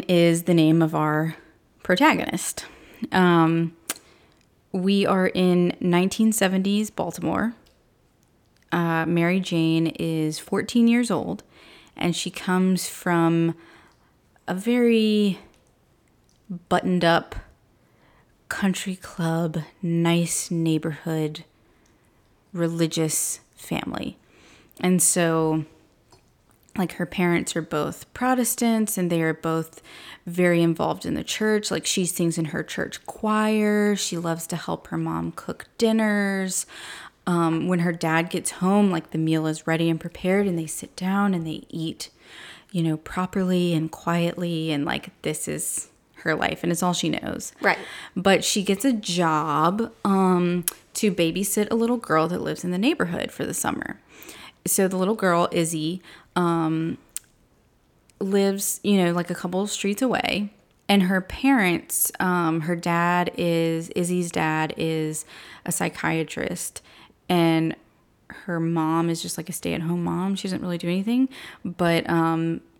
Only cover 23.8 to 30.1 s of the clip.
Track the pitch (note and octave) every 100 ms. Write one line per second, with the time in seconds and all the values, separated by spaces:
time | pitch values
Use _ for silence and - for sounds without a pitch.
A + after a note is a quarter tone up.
23.8 | - - - - _ - - - _ -
24.8 | F#3 F3+ - F#3 E3 D#3+ D#3+ D#3+ D#3 -
25.8 | _ _ _ - _ _ _ _ _ -
26.8 | F3 - F3 - F3 E3+ F3+ E3+ D#3+ D3+
27.8 | D3+ - - - B3+ B3+ A#3 - A#3 A3+
28.8 | G#3+ F#3 F3 E3 D#3+ D#3 E3 D#3+ D#3+ -
29.8 | - - -